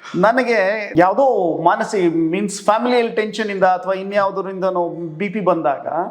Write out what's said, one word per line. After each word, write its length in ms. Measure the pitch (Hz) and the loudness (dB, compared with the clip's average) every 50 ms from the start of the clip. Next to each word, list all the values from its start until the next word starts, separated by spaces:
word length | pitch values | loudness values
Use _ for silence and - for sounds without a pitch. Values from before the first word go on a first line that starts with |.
| - - - | -18 -8 -2
ನನಗೆ 760 | 160 185 214 240 262 247 233 233 214 190 190 214 220 208 202 - | 2 2 2 2 2 0 0 0 2 2 0 0 -2 -4 -2 2
ಯಾವ್ದೋ 600 | 160 175 185 208 226 277 269 233 202 185 165 156 160 160 | 4 4 4 4 4 2 4 2 2 0 0 -2 2 2
ಮಾನಸಿ-, 680 | 170 208 214 220 - - 202 180 170 160 165 165 160 | 2 2 2 0 -2 0 2 2 2 2 2 0 0
ಮೀನ್ಸ್ 320 | 170 196 208 190 - - - | 0 -2 -2 -4 -6 -2 0
ಫ್ಯಾಮಿಲಿಯಲ್ಲಿ 500 | - 208 226 240 247 247 240 233 220 - | 2 2 2 2 2 2 2 0 0 -2
ಟೆನ್ಷನ್ 380 | 220 214 214 - - 220 202 | -4 -4 -4 -4 -4 -4 -4
ಇಂದ 140 | 202 190 185 | 0 2 2
ಅಥವಾ 280 | 185 185 180 180 185 190 | 2 2 2 0 -4 -4
ಇನ್ಯಾವುದರಿಂದನೋ 960 | 190 190 196 202 208 196 196 196 190 185 190 190 185 190 190 185 180 175 170 | -4 -4 -2 0 0 0 0 -2 -4 -6 -6 -6 -4 -2 -2 0 0 -2 -4
ಬಿ 400 | 156 165 170 165 151 156 202 202 | -4 -8 -10 -10 -6 -6 -6 -4
ಪಿ 120 | 180 220 | -4 -2
ಬಂದಾಗ, 460 | 185 185 175 165 156 147 135 - - - - 160 185 214 | 0 0 0 2 2 0 -2 -2 -4 -6 -4 -4 -6 -6